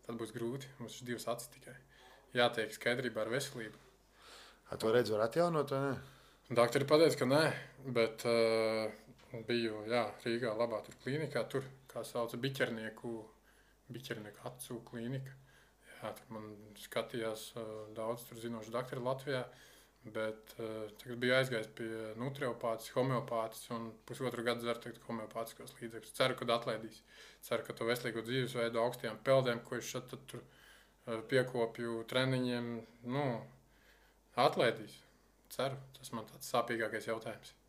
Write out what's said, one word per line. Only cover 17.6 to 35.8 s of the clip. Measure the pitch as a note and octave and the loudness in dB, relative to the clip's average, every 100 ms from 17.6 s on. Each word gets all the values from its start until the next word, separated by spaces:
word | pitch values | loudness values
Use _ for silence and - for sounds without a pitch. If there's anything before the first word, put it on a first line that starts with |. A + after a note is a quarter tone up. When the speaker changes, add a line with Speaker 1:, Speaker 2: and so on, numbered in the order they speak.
| A2 G#2+ G#2+ | -8 -8 -10
Speaker 1:
daudz | A2 A2 B2 | -6 -4 -4
tur | - A#2+ | -6 -8
zinošu | A#2 A#2 A2 | -6 -6 -4
daktari | A#2+ B2+ C3+ | -4 -4 -4
Latvijā, | B2 C3 C#3 C3 B2 - - - - _ | -2 -2 -2 -2 -4 -10 -20 -20 -20 _
bet, | A2 A2 A2 A2 - - | -8 -2 -2 -4 -12 -8
ā, | A2+ A2 G#2+ | -6 -6 -8
tagad | - B2 A#2+ | -10 -10 0
biju | B2 B2+ | 4 6
aizgājis | B2+ A#2 A2 | 6 0 -2
pie | - A2+ A2+ A2 | -6 -6 -4 -6
nutriopātis, | A2 B2+ C3+ C3+ A#2 A#2 A2+ - | -4 -6 -2 -4 -2 -2 -2 -2
homeopātis | - C3 B2 A2 A#2 A2+ - - | 2 4 2 2 0 0 -4 -8
un | A#2+ A2+ A2 | -6 -6 -12
pusotru | - B2 C3 A#2+ | -12 -4 -2 0
gadu | A#2+ A#2+ | 0 0
dzeru | A#2 A#2 | 0 -2
tagad | A#2+ A#2 | -4 -14
homeopātiskos | - A#2 G#2+ A2+ A2+ - A#2+ - | -8 -6 -6 -6 -8 -10 -16 -10
līdzekļus. | A#2 A2+ - - | -10 -10 -12 2
Ceru, | C3 A#2+ | 2 2
kad | A#2+ | 2
atlaidīs. | A#2 C3 A2 A2 - _ - - - | 2 2 -4 -6 -14 _ -20 -20 -18
Ceru, | - A2+ | -2 -2
ka | - G#2+ | -2 -4
to | A2+ | 0
veselīgo | A#2+ A#2+ A2+ | 0 0 -4
dzīvesveidu | A2+ C3 A#2+ B2 A#2 A#2 | 0 0 0 0 0 2
augstajām | A#2+ A#2+ A#2 G#2+ | 2 0 -6 -2
peldēm, | - C3+ B2+ A#2 | 6 6 6 0
ko | - B2 | -2 -6
es | - | -4
šeit | C3 - | -6 -6
tad | C3 - | -14 -12
tur, | A#2+ - - - - - _ - | -14 -14 -20 -20 -20 -20 _ -6
ā, | A2+ | -6
piekopju | A2+ C3 B2+ B2 A#2 - A#2 A2+ | 2 2 4 2 0 0 -4 -4
treniņiem, | A2+ B2+ C3 C3 B2 B2 A#2+ A#2 A2 - | 0 2 4 2 2 0 -2 -6 -10 -12
nu, | A#2 C3+ C#3+ A2+ - - _ _ - - _ _ _ - | -4 -2 0 -2 -8 -18 _ _ -20 -20 _ _ _ 4
atlaidīs. | C#3+ F#3 C3 A2 G#2 - - _ _ _ _ | 4 6 4 2 -6 -16 -20 _ _ _ _
Ceru, | - C3 C3 | -2 -2 -2